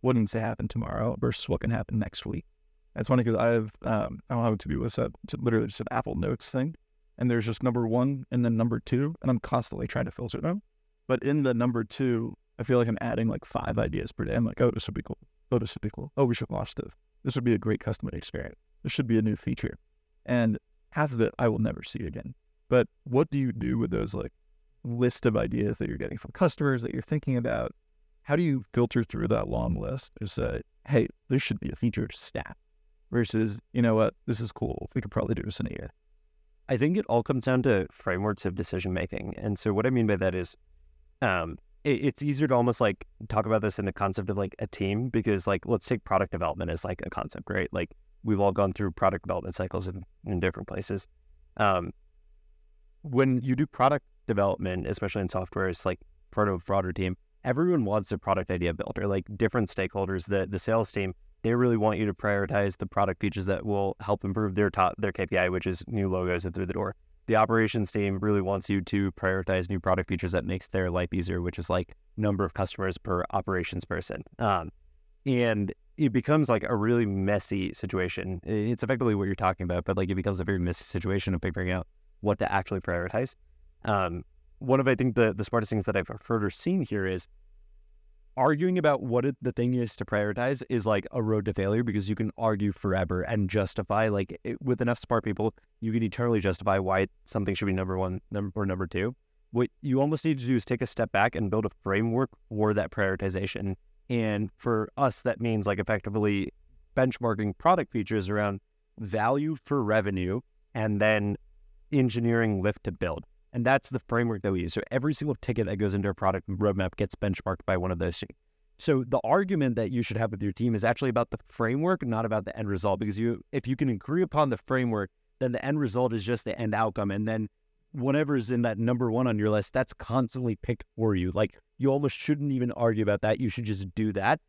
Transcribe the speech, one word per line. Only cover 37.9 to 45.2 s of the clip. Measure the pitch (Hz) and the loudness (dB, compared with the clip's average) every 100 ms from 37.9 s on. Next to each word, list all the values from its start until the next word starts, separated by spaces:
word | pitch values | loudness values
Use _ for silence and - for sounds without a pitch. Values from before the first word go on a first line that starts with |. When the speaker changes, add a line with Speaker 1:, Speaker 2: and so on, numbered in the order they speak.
Speaker 2:
frameworks | - - 90 104 101 95 | -6 -2 0 0 -2 -4
of | |
decision | 92 - 92 92 | -4 -4 -4 -2
making. | 92 85 - - - | -2 -4 -6 -8 -6
And | 110 101 | -4 -2
so | 110 | 0
what | 101 120 | 2 2
I | |
mean | 127 110 | 2 2
by | |
that | 98 95 92 | 2 2 0
is, | 87 - _ - - _ _ _ | -6 -12 _ -20 -20 _ _ _
um, | 120 92 82 80 _ - | 0 0 -2 -8 _ -6
it, | 151 127 | -2 2
it's | 143 - | 0 -2
easier | 147 135 147 | -4 0 4
to | |
almost, | 127 120 113 | 4 4 4
like, | 110 101 - _ 110 | 2 2 -10 _ -4
talk | 107 | -2
about | 107 110 | 2 2
this | 104 - | 0 -2
in | 98 | -4
the | |
concept | - 98 95 98 | -2 -2 -2 -4
of, | 101 | -2
like, | 95 - | -4 -4
a | 107 | -10
team, | - 98 104 127 | -2 -2 0 0
because, | 117 | 0